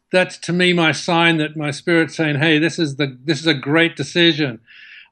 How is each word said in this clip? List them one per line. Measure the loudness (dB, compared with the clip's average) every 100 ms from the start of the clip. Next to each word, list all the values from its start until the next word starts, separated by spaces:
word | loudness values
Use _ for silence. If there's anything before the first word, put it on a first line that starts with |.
| _
that's | 0 0 -6
to | -4
me | 0 2
my | 2 2
sign | 0 -2 2 2 2
that | -2 -4
my | -6
spirit's | -6 0 0 0
saying, | -2 -2 0
"Hey, | 2 2
this | 0 -2
is | -4 -2
the, | -6 -4
this | -4 0
is | 0
a |
great | -2 0 2 0 -2
decision." | -4 2 2 2 -4 -4 _ -20 -20 -20 _